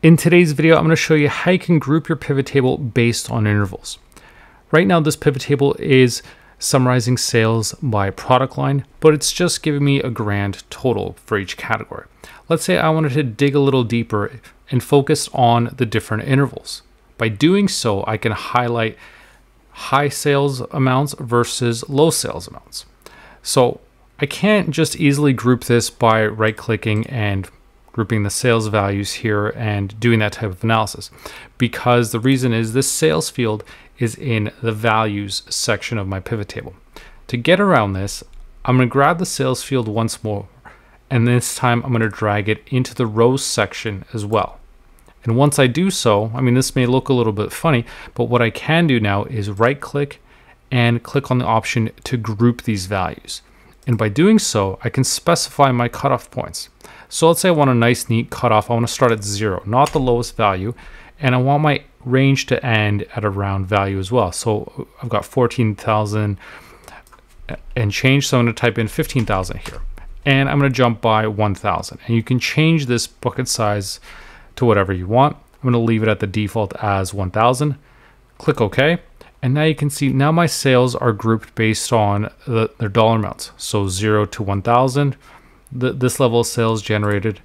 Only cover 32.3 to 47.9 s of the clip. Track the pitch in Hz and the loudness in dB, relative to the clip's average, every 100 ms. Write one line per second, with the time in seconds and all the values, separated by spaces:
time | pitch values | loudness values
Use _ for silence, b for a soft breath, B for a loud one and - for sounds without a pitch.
32.3 | 135 127 113 113 120 135 - 160 156 156 | 2 2 0 -2 -2 -2 0 0 0 -2
33.3 | - 117 107 - B B - 117 - 139 | -4 -2 -2 -8 B B -6 -6 -4 -4
34.3 | 113 104 - 113 107 113 110 110 101 101 | -2 -2 -4 -6 -2 0 2 0 -4 -6
35.3 | - - - - 104 - 117 95 95 - | -8 -8 -8 -4 -4 -4 -6 -6 -8 -6
36.3 | 113 101 - - - _ B B B - | -8 -8 -10 -14 -18 _ B B B -8
37.3 | 120 120 185 202 151 104 95 101 - - | -4 2 2 4 2 2 -2 -6 -8 -14
38.3 | - - - - 127 127 131 143 170 180 | -20 -20 -12 0 2 2 4 2 2 -4
39.3 | - 131 127 - 131 110 107 113 - 110 | -4 -2 -2 -2 -4 -2 -2 -2 -4 -8
40.3 | 104 98 - B B B B _ 131 117 | -8 -10 -20 B B B B _ 0 2
41.3 | 123 - - 127 120 120 117 113 - 107 | 2 0 -2 0 0 0 0 -2 -2 -2
42.3 | 104 101 107 - 127 127 - 120 107 120 | 0 -2 -4 -2 -4 -4 -2 -2 4 4
43.3 | 135 - - 104 - 117 98 - 113 101 | 2 -2 -2 -2 -2 -8 -8 -10 -8 -2
44.3 | 107 - - - - _ b b b - | -2 -2 -8 -20 -20 _ b b b -2
45.3 | 113 147 139 131 123 190 185 120 104 110 | 2 2 4 2 2 -2 0 2 2 0
46.3 | 120 131 123 127 - 123 127 - 131 113 | -2 2 2 2 0 2 0 0 0 0
47.3 | 104 104 - 165 131 117 | -2 -6 -2 0 0 -2